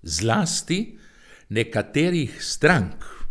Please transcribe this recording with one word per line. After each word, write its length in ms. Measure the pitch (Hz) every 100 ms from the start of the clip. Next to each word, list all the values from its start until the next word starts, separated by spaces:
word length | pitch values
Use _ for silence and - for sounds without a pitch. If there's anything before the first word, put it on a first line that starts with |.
Zlasti 960 | 85 78 110 113 170 - - 175 226 - - - - - _
nekaterih 880 | 107 117 110 101 143 165 175 127 -
strank 600 | - - 151 175 92 - - - -